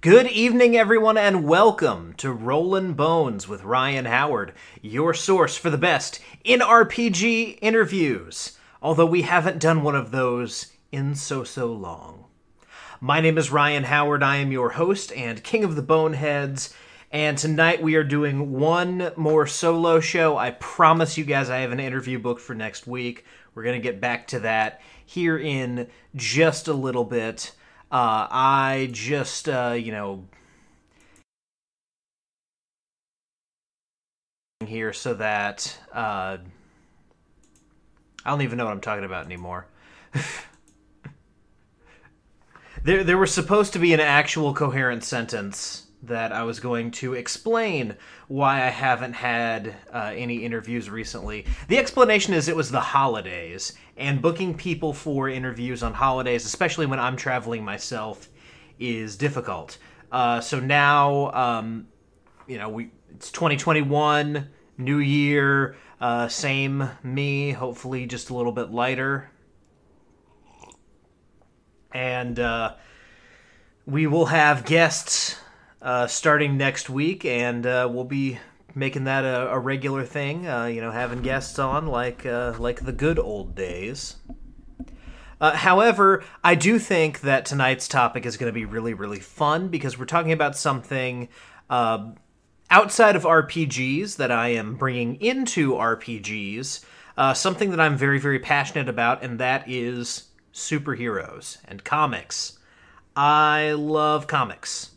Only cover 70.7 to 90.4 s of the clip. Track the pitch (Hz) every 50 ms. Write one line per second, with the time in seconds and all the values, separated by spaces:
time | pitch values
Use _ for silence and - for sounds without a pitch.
70.7 | - _ _ _ _ _ _ _ _ _ _ _ _ _ _ _ _ _ _ _
71.7 | _ _ _ _ - 127 127 127 123 123 123 123 120 117 120 117 113 117 113 107
72.7 | - - - - - - - - - _ _ - - _ _ _ _ _ _ _
73.7 | _ _ _ - 139 151 156 151 143 170 165 160 156 165 151 147 147 131 113 120
74.7 | 156 165 165 156 160 - - - - - - - - - - - - _ - _
75.7 | _ _ - 131 123 123 123 160 - - - 165 147 147 151 143 139 135 139 135
76.7 | 135 135 - - 127 135 147 165 190 185 - 147 123 120 120 120 120 120 120 123
77.7 | 127 127 127 123 120 123 127 127 139 139 139 135 123 113 - - _ _ _ _
78.7 | - 135 135 135 135 143 131 135 135 135 135 131 127 123 127 127 127 131 120 131
79.7 | 135 135 127 139 135 135 131 120 - 147 143 139 147 170 180 170 135 120 117 120
80.7 | 117 113 113 113 110 120 127 120 120 127 123 127 131 139 135 - - - 139 131
81.7 | 135 147 160 156 131 120 123 123 120 - - 131 120 120 123 120 117 113 117 123
82.7 | 120 - - 127 123 110 139 156 165 156 - 104 107 101 95 90 87 - 95 90
83.7 | 87 87 95 110 131 139 - - - - - - - - - - - - - -
84.7 | - _ - - - - - - - - - - - - 151 156 147 - - 190
85.7 | 180 190 220 233 214 185 202 190 196 185 - - - - - 175 175 160 143 190
86.7 | 226 226 233 - 196 170 160 156 139 - - 139 135 135 131 - 143 139 131 131
87.7 | 131 127 - - - 135 123 117 - 127 113 120 117 - 127 117 107 117 110 98
88.7 | 101 113 113 117 113 92 101 101 104 98 95 - - - 156 147 151 170 185 190
89.7 | 170 156 135 135 120 123 127 123 160 170 165 160 160 156